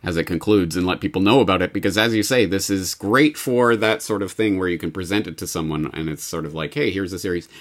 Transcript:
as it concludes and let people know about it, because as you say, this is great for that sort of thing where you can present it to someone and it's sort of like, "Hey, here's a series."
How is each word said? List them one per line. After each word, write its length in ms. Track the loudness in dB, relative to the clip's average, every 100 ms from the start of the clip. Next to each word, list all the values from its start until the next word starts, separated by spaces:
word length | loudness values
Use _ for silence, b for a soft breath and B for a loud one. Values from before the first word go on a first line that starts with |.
as 140 | -2 -2
it 60 |
concludes 520 | -2 -2 4 4 4 0
and 120 | 0
let 140 | -2
people 200 | -2 0
know 200 | 4 6
about 200 | 6 2
it, 120 | 0
because 240 | 0 0 2
as 180 | 2 2
you 80 |
say, 220 | 2 2 2
this 240 | 0 0
is 260 | -2 -2 -6
great 420 | 0 4 4 0
for 380 | -2 2 4 4
that 260 | 2 0
sort 220 | -2 -4
of 80 | -4
thing 260 | -2 0 2
where 120 | 0
you 80 | -2
can 120 | -4
present 380 | -6 -2 -2 -2
it 100 | -8
to 80 | -6
someone 460 | -4 -2 -2 -4
and 160 | -4 -6
it's 140 | -6
sort 200 | -8 -8
of 120 | -8 -8
like, 180 | -6
"Hey, 160 | -2 -2
here's 240 | -2 -6
a 60 | -6
series." 280 | -4 -4 -6 B